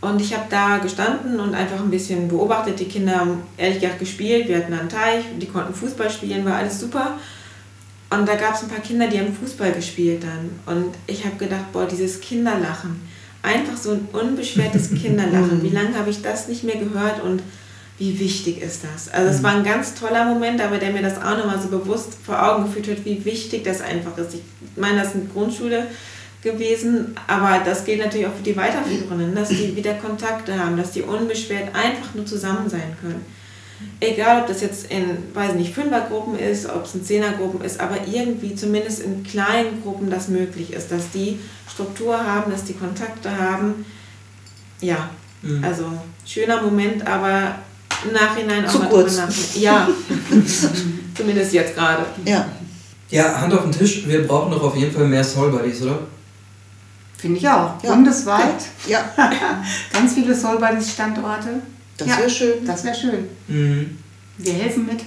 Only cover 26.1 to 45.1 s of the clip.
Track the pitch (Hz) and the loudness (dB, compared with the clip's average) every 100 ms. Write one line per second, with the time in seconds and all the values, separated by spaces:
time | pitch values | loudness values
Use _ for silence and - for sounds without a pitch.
26.1 | - - - 220 220 226 226 233 233 - | -18 -18 -8 -6 -2 0 0 2 2 0
27.1 | - - 196 196 185 180 190 - 214 214 | -8 -2 2 4 4 2 -2 0 -2 0
28.1 | 214 196 - 208 190 196 277 285 196 185 | 0 -2 -2 -2 0 0 0 -2 -2 -2
29.1 | 175 170 202 208 190 208 196 208 208 214 | -2 -2 -2 0 0 0 -2 -2 -4 -4
30.1 | 214 220 220 220 190 175 170 180 - - | -6 -4 -4 -4 -2 0 0 -2 -4 -4
31.1 | 214 226 220 - 202 196 196 233 254 - | -2 -2 -2 -4 -6 -4 0 0 -2 -8
32.1 | 214 208 208 190 202 202 175 160 160 175 | -8 -6 -4 -2 -2 -2 -4 -6 -8 -8
33.1 | 170 - - - - - - - - 220 | -8 -10 -18 -20 -20 -20 -18 -16 -4 -2
34.1 | 208 220 240 233 190 202 - - 196 180 | 2 6 6 4 -2 -2 -4 -4 -2 -2
35.1 | 175 - 202 196 175 175 - 294 240 233 | -2 -6 -4 0 0 0 0 0 0 0
36.1 | 214 220 208 202 208 208 175 175 190 185 | -4 -4 -2 0 -2 -2 -6 -6 -8 0
37.1 | 208 208 196 190 185 185 - 185 196 185 | 0 2 0 -2 -4 -6 -6 -4 -4 -2
38.1 | 233 240 214 202 202 208 208 220 214 - | -2 -2 -2 -4 -4 0 0 0 -4 -4
39.1 | 196 196 208 202 233 226 214 208 196 196 | -6 -4 -2 2 2 0 -4 -8 -4 -2
40.1 | 185 190 185 185 - 165 - - 175 175 | -2 0 0 0 -4 -8 -8 -4 -4 -4
41.1 | 190 202 202 - - - - 196 - 226 | -4 -4 -4 -10 -18 -18 -10 -8 -4 -2
42.1 | 233 208 202 208 190 - 180 185 185 - | 0 0 0 0 -4 -6 -6 -6 -6 -8
43.1 | 220 196 196 185 190 208 208 - - - | -8 -6 -2 0 0 0 -2 -8 -14 -20
44.1 | - - - - - - - 180 165 156 | -20 -20 -20 -20 -20 -20 -6 -2 -2 -2